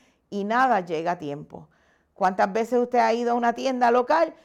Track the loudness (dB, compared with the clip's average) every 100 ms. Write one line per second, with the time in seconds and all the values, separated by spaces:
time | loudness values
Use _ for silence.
0 | _ _ -12 -6 -2 2 2 2 0 -4
1 | -2 -4 -6 -10 -12 -18 -20 _ _ _
2 | _ -2 -2 0 0 0 0 0 0 2
3 | 2 2 0 0 0 -2 -2 0 2 2
4 | 2 2 0 -4